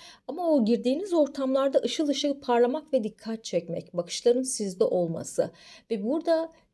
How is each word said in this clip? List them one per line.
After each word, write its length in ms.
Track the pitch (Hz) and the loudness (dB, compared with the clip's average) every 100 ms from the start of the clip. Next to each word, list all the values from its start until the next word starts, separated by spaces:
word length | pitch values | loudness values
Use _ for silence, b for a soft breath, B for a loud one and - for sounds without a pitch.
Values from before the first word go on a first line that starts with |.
| B B - | B B -14
Ama 220 | 320 339 | -4 2
o 160 | 294 214 | 4 4
girdiğiniz 480 | 240 247 294 403 | 2 2 0 0
ortamlarda 640 | 339 269 269 262 269 277 - | 2 2 0 0 2 4 2
ışıl 280 | 240 - 294 | 0 -2 -2
ışıl 340 | 277 294 277 | 0 -2 -2
parlamak 520 | - 240 240 302 - | 0 2 2 0 -2
ve 100 | 262 | -2
dikkat 400 | 208 - 220 220 | -2 -8 -10 -10
çekmek, 500 | - 175 175 170 - | -4 -4 -4 -10 -8
bakışların 500 | 175 170 - 240 247 | -8 -6 0 2 2
sizde 400 | 262 - 196 180 | 0 -4 -4 0
olması 680 | 220 180 170 165 - - - - B B - | 0 2 0 -4 -6 -4 -4 -4 B B -8
ve 120 | 220 | -6
burada, 480 | 214 320 339 320 330 b b | -2 -2 0 0 -2 b b